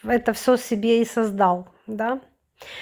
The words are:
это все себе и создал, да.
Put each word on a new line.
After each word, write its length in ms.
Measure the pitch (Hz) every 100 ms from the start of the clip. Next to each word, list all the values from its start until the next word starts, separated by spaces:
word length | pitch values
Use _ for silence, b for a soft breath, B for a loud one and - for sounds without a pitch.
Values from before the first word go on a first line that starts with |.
это 280 | 220 240 233
все 240 | 214 - 247
себе 440 | - 214 226 233
и 20 |
создал, 640 | 233 240 220 196 185 180 180 _ -
да. 340 | 214 226 262 _ _ _ _ B B